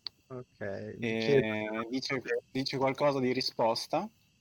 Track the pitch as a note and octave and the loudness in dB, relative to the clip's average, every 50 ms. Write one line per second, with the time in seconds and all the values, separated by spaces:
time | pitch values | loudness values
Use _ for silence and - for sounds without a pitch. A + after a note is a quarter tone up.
0 | - - - _ _ - C3 B2+ B2 _ _ - G#2 G2+ G2 G#2 G#2 G#2+ - - | -18 -18 -18 _ _ -14 -14 -14 -14 _ _ -10 -8 -8 -6 -6 -8 -10 -8 -4
1 | A2+ A2+ A2 A2+ A2+ A2+ C#3 C3+ A2 A2 A2 G#2+ G#2+ G#2+ A2 A2+ A2+ A#2 C3 C3 | -2 -2 0 0 4 4 6 6 6 4 0 -2 -2 -2 -4 -4 -4 -4 -4 -4
2 | - - C3+ B2+ A2 - A#2 - - _ - C3 C3+ - C#3+ B2+ C3+ C3+ C3 - | -2 -2 -4 -4 -2 -2 -4 -4 -4 _ -4 -4 -4 -2 0 0 0 0 2 4
3 | D3 D3 C#3 C#3 B2+ B2+ B2 B2+ B2 - - - A#2+ A2+ A#2 A#2 - - - D#3+ | 4 4 4 4 2 2 2 0 -2 -2 0 2 2 2 2 0 -2 -2 -2 -2
4 | G3+ A3 - _ _ _ _ _ | -2 -4 -8 _ _ _ _ _